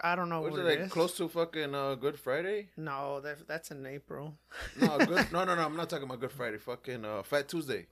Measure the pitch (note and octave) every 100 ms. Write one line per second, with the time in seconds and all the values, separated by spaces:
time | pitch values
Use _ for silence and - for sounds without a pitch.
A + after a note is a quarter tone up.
0 | E3+ F3+ F3 E3 D#3 D3+ F3 D3+ F#3+ E3+
1 | F3 F3 E3 E3+ E3 D#3+ C#3+ C#3 C#3 C3
2 | C#3 D3 - C#3+ F#3 G#3 G3+ - D#3 C#3
3 | C#3 C#3 D3 D3 D#3+ D#3 - C#3+ C3+ C#3
4 | - - D3+ D3+ _ - - - C#3+ D3+
5 | G#3+ F3+ A2 E3+ F#3 E3+ D#3 D#3 E3 D#3+
6 | C3+ B2 B2 C#3 A#2+ G#2+ - B2 - B2
7 | G#2+ G#2+ G2 C#3+ C#3 E3+ C#3+ G#2+ E2+